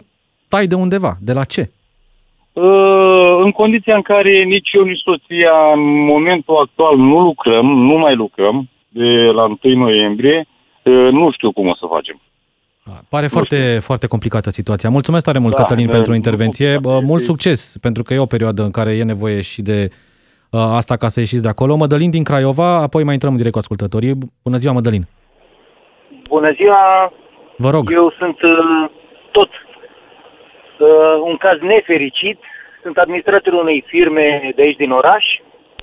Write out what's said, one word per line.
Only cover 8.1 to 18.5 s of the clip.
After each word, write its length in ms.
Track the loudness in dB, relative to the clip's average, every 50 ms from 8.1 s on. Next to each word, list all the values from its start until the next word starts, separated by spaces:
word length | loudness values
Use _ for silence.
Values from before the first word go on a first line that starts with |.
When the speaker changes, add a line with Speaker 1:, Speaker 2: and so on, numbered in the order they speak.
| 0
Speaker 2:
lucrăm, 540 | 0 -2 -6 -4 -2 -2 0 0 -2 -6 -10 _ _ _ _
de 160 | -8 -4 0 0 2 2 2 2 2
la 80 | 2 0
întâi 320 | -2 -2 -2 0 0 2
noiembrie, 720 | 2 2 2 2 0 0 -2 -2 0 0 0 0 0 -4 -8 _ _ _ _ _ _ 0
uh, 100 | 2 4 4 4 4
nu 200 | 4 2 2 0
știu 200 | 0 -2 -4 -4
cum 160 | -2 -2 -2
o 80 | -4 -4
să 100 | -6 -6 -6
facem. 320 | -6 -6 -6 -8 -16 _ _ _ _ _ _ _ _ _ _ _ _ _ _
Speaker 1:
Ah, 80 | -20 -20 -20 -12 _
pare 140 | -6 -6 -4
Speaker 2:
Nu 60 | -2
Speaker 1:
foarte, 260 | -2 -2 -2 -2 -2
Speaker 2:
știu. 240 | -2 0 0 -2 -2
Speaker 1:
foarte 280 | -4 -6 -6 -6 -6
complicată 420 | -6 -6 -6 -4 -4 -6 -6 -6 -6
situația. 400 | -8 -8 -6 -6 -6 -4 -2 -2
Mulțumesc 360 | -2 0 0 -2 -2 -2 0
tare 140 | -2 -2 0
mult, 160 | 0 0 0
Speaker 2:
Da, 60 | 0
Speaker 1:
Cătălin, 240 | 0 0 0 0 0
Speaker 2:
da, 60 | 2
Speaker 1:
pentru 180 | 2 2 2 2
Speaker 2:
nu 60 | 0
Speaker 1:
intervenție. 580 | -2 -2 -2 -2 -2 -2 -2 -2 -2 -2 -2 -2 -2
Speaker 2:
pot 100 | -2 -2
să 60 | -2
Speaker 1:
Uh, 60 | 0 0
mult 120 | 0 -2 0
Speaker 2:
zic. 100 | -2 -2
Speaker 1:
succes, 480 | -4 -2 -2 -2 -2 -2 -6 -10 -10 -8
pentru 220 | -6 -6 -4 -4 -6
că 100 | -4 -4
e 40 | -2
o 60 | -2
perioadă 360 | -2 -2 -4 -2 -4